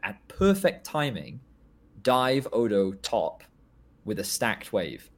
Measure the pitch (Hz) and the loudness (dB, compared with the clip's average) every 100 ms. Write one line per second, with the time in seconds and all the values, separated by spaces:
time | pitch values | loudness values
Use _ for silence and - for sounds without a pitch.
0 | 95 - - - 196 196 185 - - 151 | -10 -10 -12 0 2 4 2 -2 -6 -2
1 | 143 90 - 123 - _ _ _ _ - | -2 -4 -10 -16 -18 _ _ _ _ -4
2 | 123 127 127 135 135 117 117 101 95 98 | 2 4 4 2 0 0 2 2 2 -2
3 | - 110 80 - - _ _ _ _ _ | -2 -2 -2 -4 -16 _ _ _ _ _
4 | 104 104 101 - 117 - - 101 80 58 | -8 -6 -4 -2 -2 -2 -2 -2 -2 -8
5 | - | -14